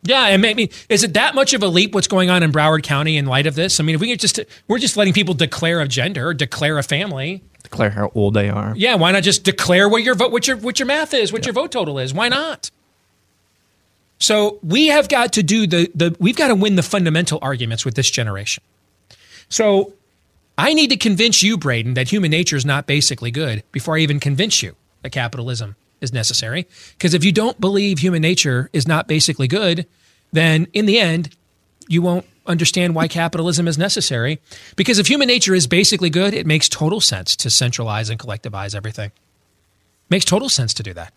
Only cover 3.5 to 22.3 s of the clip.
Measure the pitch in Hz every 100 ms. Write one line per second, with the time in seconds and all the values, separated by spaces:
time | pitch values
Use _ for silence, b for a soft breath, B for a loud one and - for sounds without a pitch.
3.5 | 143 185 - 156 160 220 233 208 - -
4.5 | B - 233 247 208 202 185 185 151 165
5.5 | - 165 170 143 123 139 175 139 151 139
6.5 | - 151 156 - 147 202 135 143 190 _
7.5 | _ - - 110 101 101 113 101 107 101
8.5 | 104 104 117 220 220 165 196 185 - -
9.5 | 190 - 180 202 233 226 220 247 233 240
10.5 | 254 226 - 262 294 302 269 202 226 233
11.5 | 226 339 254 160 139 127 147 240 262 320
12.5 | 285 - _ _ _ _ _ _ _ _
13.5 | _ _ _ _ _ _ _ - 214 208
14.5 | 208 160 220 311 294 285 277 269 - 170
15.5 | 220 208 175 165 151 170 165 185 254 285
16.5 | 208 208 190 - 208 170 156 175 151 143
17.5 | 131 117 113 135 117 127 - 110 98 107
18.5 | - _ _ _ _ _ B B B B
19.5 | - 214 196 196 - _ _ _ _ _
20.5 | - 147 311 285 226 226 190 233 - 190
21.5 | 220 147 120 113 127 127 208 170